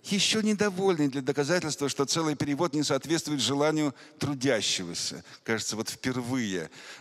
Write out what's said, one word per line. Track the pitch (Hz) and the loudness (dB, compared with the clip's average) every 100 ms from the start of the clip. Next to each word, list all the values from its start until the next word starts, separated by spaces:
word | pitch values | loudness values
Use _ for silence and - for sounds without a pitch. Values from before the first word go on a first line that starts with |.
| - | 0
еще | 202 - 220 | 0 2 2
недовольный | 214 208 208 180 196 170 143 | 2 2 2 4 2 4 2
для | 135 | 2
доказательства, | 135 143 139 180 160 - 139 | -2 0 2 2 0 -2 -2
что | - 139 | 0 0
целый | 165 156 143 | 2 0 0
перевод | 151 143 170 | -2 0 0
не | 151 | 0
соответствует | 139 135 - 165 - 147 | 0 0 0 -2 0 -2
желанию | 113 143 151 156 151 - - - | 0 2 2 2 0 -2 -18 -6
трудящегося. | 139 143 131 113 98 - 87 87 - 67 - - | -4 0 2 2 2 -2 -4 -6 -6 -8 -16 -14
Кажется, | - 113 101 107 | -4 -2 -2 -4
вот | 110 | -6
впервые, | - 131 127 120 131 110 92 78 - - - | -4 -4 -4 -2 -2 -2 -4 -6 -12 -18 -12